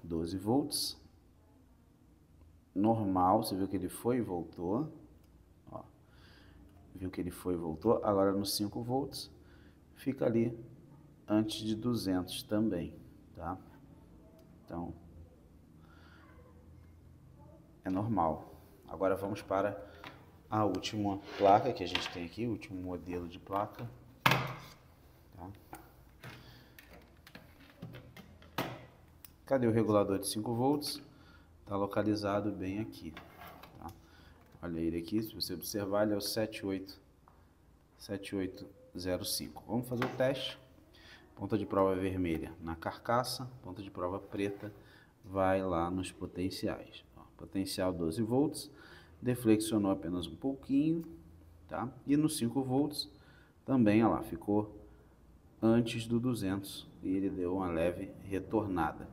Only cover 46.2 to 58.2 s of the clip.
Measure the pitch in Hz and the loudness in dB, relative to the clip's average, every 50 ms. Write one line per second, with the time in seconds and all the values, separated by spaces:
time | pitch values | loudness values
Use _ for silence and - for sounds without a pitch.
46.2 | 92 - - 85 87 - - - - 98 65 50 - - - - - - - - | -10 -8 -4 -4 -4 -2 -2 -2 -4 -4 -4 -4 -10 -16 -18 -20 -20 -20 -20 -20
47.2 | - - - - 82 78 - 95 95 95 - - 92 92 92 85 85 80 80 120 | -20 -20 -18 -18 -18 -6 -4 -2 -2 -2 -2 0 0 0 0 0 0 0 0 0
48.2 | 113 107 120 131 147 160 - - - - - - - - - - - - - - | 0 2 4 4 4 2 0 -6 -12 -12 -18 -20 -20 -20 -20 -20 -20 -20 -18 -6
49.2 | - 123 123 123 - 110 110 107 - - 120 107 101 95 98 - - 82 90 90 | -2 -2 -2 2 6 6 6 6 6 2 2 4 4 4 2 0 -2 -4 -4 -2
50.2 | 85 80 80 - - 135 135 - - - 135 139 151 160 165 170 165 - - - | -4 -6 -8 -4 -4 -4 -4 -4 -4 2 2 4 4 4 2 0 -2 -6 -14 -18
51.2 | - - - - - - - - - - 78 80 110 131 135 - - 135 143 147 | -18 -20 -20 -20 -20 -20 -20 -20 -12 -8 -6 -6 -6 -6 -8 -10 0 2 4 4
52.2 | 151 151 151 - 120 117 117 139 131 127 127 139 147 151 - - - - - - | 4 2 2 0 -2 0 0 0 0 2 2 2 2 2 -2 -6 -8 -8 -12 -20
53.2 | - - - - - - - - - - 135 127 113 104 104 110 117 104 82 62 | -20 -20 -20 -20 -20 -20 -20 -14 -2 2 6 6 8 8 8 8 8 6 4 2
54.2 | - - - - - 104 101 104 107 - - - - - - - - - - - | 0 -6 -8 -6 0 2 2 2 2 0 -8 -18 -18 -20 -20 -20 -20 -20 -20 -20
55.2 | - - - - - - - - 107 113 117 120 120 117 - 117 113 113 117 117 | -20 -20 -20 -20 -20 -20 -8 2 4 6 6 6 4 2 -2 -4 -2 0 0 2
56.2 | 120 127 123 104 98 92 98 101 98 - - - - - - - - 95 95 98 | 2 2 0 0 0 0 0 -2 -4 -8 -12 -12 -14 -16 -18 -8 -2 0 0 2
57.2 | 95 95 87 92 90 87 92 95 95 90 85 80 82 90 90 98 98 - - - | 2 0 0 0 0 0 0 0 0 0 2 2 2 2 0 -2 -8 -10 -10 -14